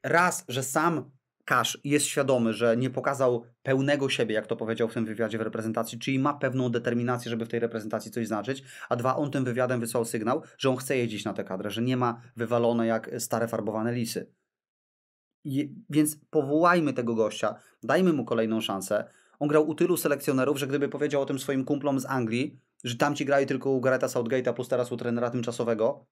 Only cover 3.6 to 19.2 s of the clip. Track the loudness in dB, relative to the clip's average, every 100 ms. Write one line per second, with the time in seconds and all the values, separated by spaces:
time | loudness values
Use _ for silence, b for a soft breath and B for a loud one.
3.6 | 0 2 2 2 0 0 0 -2 -2 -6
4.6 | -4 -2 -2 -2 -4 -2 -2 -2 -4 -4
5.6 | -4 -4 -4 -6 -2 0 0 0 -2 0
6.6 | 0 0 0 -2 0 -2 -4 -6 -4 -2
7.6 | -2 -4 -4 -6 -6 -6 -4 -4 -4 -8
8.6 | B B B 0 0 0 -2 -2 -2 0
9.6 | 0 0 -2 -2 -2 -2 0 -2 B B
10.6 | 0 0 -2 -2 0 -2 -4 -4 -6 -6
11.6 | -4 -2 0 2 0 -2 B -8 0 2
12.6 | 4 2 2 0 -2 -8 -2 -2 0 -2
13.6 | -2 -2 -2 -2 -4 -6 -8 _ _ _
14.6 | _ _ _ _ _ _ _ _ -4 -4
15.6 | -4 -8 -2 2 2 0 _ 0 2 4
16.6 | 6 4 2 0 -2 0 0 0 -4 -4
17.6 | B B 0 4 4 4 0 0 2 0
18.6 | -2 -4 0 -2 -2 b